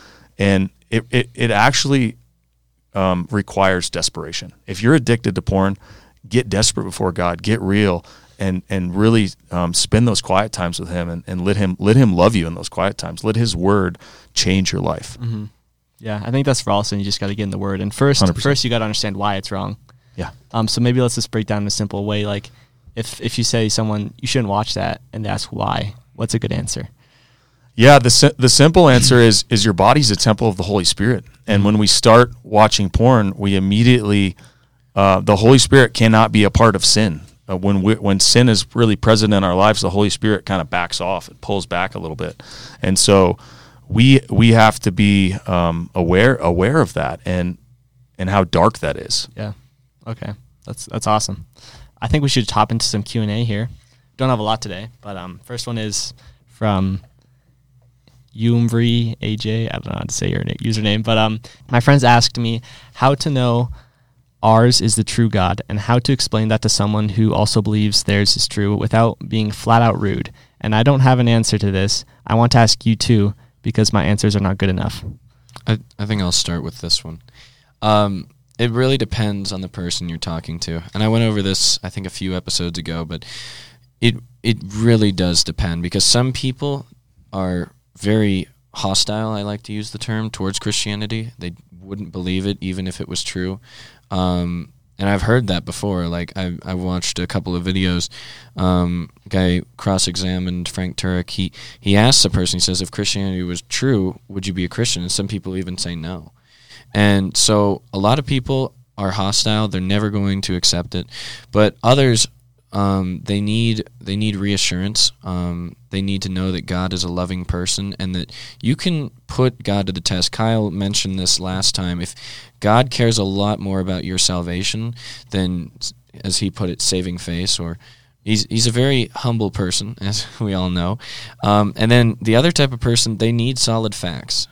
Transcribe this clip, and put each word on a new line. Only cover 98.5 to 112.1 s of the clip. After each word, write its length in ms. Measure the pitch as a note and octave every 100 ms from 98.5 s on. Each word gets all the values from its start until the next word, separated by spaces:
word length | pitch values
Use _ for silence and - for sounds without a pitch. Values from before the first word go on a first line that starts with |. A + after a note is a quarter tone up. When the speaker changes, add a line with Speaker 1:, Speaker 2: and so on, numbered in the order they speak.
| -
Speaker 3:
Um, 540 | F#2 F2+ F2 F2 E2+ _
a 40 | -
guy 340 | F#2+ F2+ F2+ - -
cross-examined 880 | G#2 F#2+ - F2+ F#2 F#2 F2+ F2+ F2
Frank 280 | - F#2 -
Turek. 340 | F#2 F2+ F2
He, 220 | - F#2 - - -
he 180 | G2 G2+
asked 260 | A#2+ -
the 80 | F2+
person, 280 | F#2 F2+ F2+
he 20 |
says, 200 | F#2 F2+
"If 80 | F#2
Christianity 520 | - G2+ G2+ G2 F#2
was 200 | F2+ F2
true, 560 | - - C3+ A2 F#2 - -
would 180 | G2 G2
you 60 |
be 120 | F2+
a 40 | F2
Christian?" 340 | - A#2 F2
And 100 | F2+
some 160 | - G2
people 280 | G2+ F#2+ F#2
even 220 | F#2 F2+
say 160 | F2
no. 380 | E2+ E2+ F2+ D2+ _ _ _ _ - _
And 420 | G#2 G#2 G2 F#2+ -
so 460 | - G#2 G2+ F#2+ _
a 60 | F#2+
lot 200 | G#2 C#3+
of 80 | C3+
people 480 | C3+ B2 C3+ C3+ _ _ -
are 140 | G2
hostile. 560 | G2 G2 - A2 G#2+ G#2+
They're 120 | F#2
never 300 | F#2 G#2 G#2+
going 300 | G#2 G2 G2
to 140 | - F2+
accept 380 | - F2 F2
it. 120 | F2+ - - - - -
But 240 | G#2+ G#2 -
others, 440 | A#2 C#3 C3